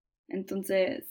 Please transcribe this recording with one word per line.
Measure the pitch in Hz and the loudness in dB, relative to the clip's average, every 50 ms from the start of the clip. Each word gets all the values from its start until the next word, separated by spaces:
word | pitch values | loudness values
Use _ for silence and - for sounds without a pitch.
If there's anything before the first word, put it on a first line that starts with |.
| _ _ _ _ _ - | _ _ _ _ _ -8
Entonces, | - 196 190 - 196 196 185 - 190 190 185 - - - - - | -6 -6 -4 -4 -4 -4 -2 2 4 4 4 2 0 -4 -8 -8